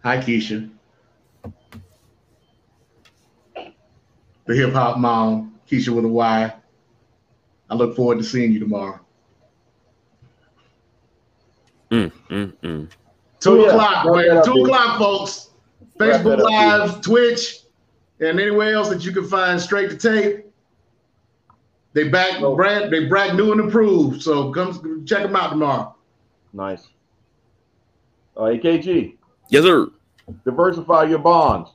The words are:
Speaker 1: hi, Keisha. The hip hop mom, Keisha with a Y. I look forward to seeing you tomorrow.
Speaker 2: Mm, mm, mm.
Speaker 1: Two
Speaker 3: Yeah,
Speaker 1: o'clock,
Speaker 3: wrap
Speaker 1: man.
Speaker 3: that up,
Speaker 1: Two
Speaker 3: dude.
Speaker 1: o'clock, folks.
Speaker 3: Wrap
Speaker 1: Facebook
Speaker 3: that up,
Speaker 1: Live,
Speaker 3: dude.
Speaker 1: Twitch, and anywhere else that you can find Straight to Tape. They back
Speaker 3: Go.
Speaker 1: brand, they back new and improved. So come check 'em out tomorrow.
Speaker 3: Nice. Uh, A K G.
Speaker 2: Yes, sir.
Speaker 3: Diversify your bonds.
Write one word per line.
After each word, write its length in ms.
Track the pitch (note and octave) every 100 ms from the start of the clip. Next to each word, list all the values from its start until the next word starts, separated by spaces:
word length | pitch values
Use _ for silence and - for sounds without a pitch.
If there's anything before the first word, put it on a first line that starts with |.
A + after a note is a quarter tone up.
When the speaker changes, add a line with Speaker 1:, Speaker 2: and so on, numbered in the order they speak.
Speaker 1:
hi, 160 | B2 C3
Keisha. 500 | B2 A#2 G#2+ G#2+ A2 - _ _ _ _ _ _ - - _ - - _ _ _ _ _ _ _ _ _ _ _ _ _ _ _ _ F4+ F4+ _ _ _ _ _ _ _ -
The 80 | A#2+
hip 160 | B2+
hop 260 | C3 A#2+ A#2+
mom, 560 | A#2+ A#2 A2 A2 A2 - _
Keisha 240 | C3 B2
with 100 | A#2
a 40 | A2+
Y. 440 | A2+ A#2 A2 A2 - _ _ _ _ _ _ _ _ _ _ _
I 40 |
look 220 | A#2 A#2+ B2
forward 220 | B2 A#2
to 60 |
seeing 280 | A2 B2+ A#2+
you 60 | G#2+
tomorrow. 420 | G#2+ G2+ G2 F#2+ _ _ _ _ _ _ _ _ _ _ _ _ _ _ _ _ _ _ _ _ _ _ _ _ _ _ _ _ _
Speaker 2:
Mm, 220 | A#2 F2+ - _
mm, 220 | G2 G2+ -
mm. 260 | E2 D#2+ D#2 _ _ _ _ _
Speaker 1:
Two 200 | F#3 A3+
Speaker 3:
Yeah, 60 | G#3+
Speaker 1:
o'clock, 360 | A3 G#3+ F#3 D#3+
Speaker 3:
wrap 80 | E3+
Speaker 1:
man. 120 | E3+
Speaker 3:
that 80 | E3
up, 60 |
Speaker 1:
Two 100 | D#3+
Speaker 3:
dude. 100 | F3+ B2+
Speaker 1:
o'clock, 320 | C4 A#3 -
folks. 520 | G#3 G3 G3 - - _ _ _ - _
Speaker 3:
Wrap 220 | - -
Speaker 1:
Facebook 40 |
Speaker 3:
that 160 | G3 -
up, 100 | A3+
Speaker 1:
Live, 440 | G#3+ G#3+ G#3 G#3
Speaker 3:
dude. 80 | -
Speaker 1:
Twitch, 560 | - A3+ A#3+ A#3 - - _ _ _ _ _ _
and 200 | D#3+ E3+
anywhere 340 | G#3 G#3 G#3+
else 140 | G#3+ G#3
that 160 | F3+
you 80 | E3+
can 140 | F#3 F3+
find 320 | F#3+ F#3 F3
Straight 300 | F3 G3+ G3
to 60 | D#3
Tape. 500 | A3+ A3 G#3 G3+ - _ _ _ _ _ _ _ _ _ _ _ _ _ _
They 140 | D3+ D3+
back 320 | F3+ F#3 F#3
Speaker 3:
Go. 160 | C#3 C#3
Speaker 1:
brand, 340 | G3 G#3 G#3
they 120 | D#3+ C#3+
back 280 | F#3+ G3
new 180 | F3+ G#3+
and 80 | A3
improved. 640 | G#3 A3+ G#3+ F#3 C#3 B2+
So 280 | D#3+ D3 C3+
come 520 | D3 F#3 F3 D#3+ D#3+ D3
check 180 | G#3
'em 120 | G3+ F#3+
out 140 | D#3+
tomorrow. 440 | D3+ D3+ B2+ - - _ _ _ _ _
Speaker 3:
Nice. 340 | G2+ G2 F#2 _ _ _ _ _ _ _ _ _ _ _ _ _ _ _ -
Uh, 80 |
A 140 | A2 A#2
K 200 | A#2 E3
G. 380 | F#3 E3+ A2 - _ _ _
Speaker 2:
Yes, 140 | C#3
sir. 260 | E3+ E3 F2+ _ _ _ - - -
Speaker 3:
Diversify 580 | B2 F3+ E3+ - C#3+
your 140 | D#3 D#3+
bonds. 520 | D#3 E3+ D3+ G2+ E2+